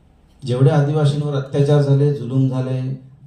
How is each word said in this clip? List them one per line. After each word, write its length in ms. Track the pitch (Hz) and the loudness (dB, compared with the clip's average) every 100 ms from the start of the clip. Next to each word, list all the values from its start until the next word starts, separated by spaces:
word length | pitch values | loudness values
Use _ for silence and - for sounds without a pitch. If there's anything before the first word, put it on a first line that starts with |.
| _ _ _ _ 120 | _ _ _ _ -4
जेवढे 240 | 123 139 | 2 4
आदिवासींवर 680 | 151 139 156 139 147 147 135 | 4 0 0 0 0 -2 -4
अत्याचार 460 | - 147 139 147 | -4 -2 2 2
झाले, 320 | 139 139 143 | 2 2 2
जुलूम 360 | 139 117 135 131 | 0 -4 0 0
झाले, 540 | 131 127 127 131 135 - - | -2 -4 -4 -6 -8 -14 -20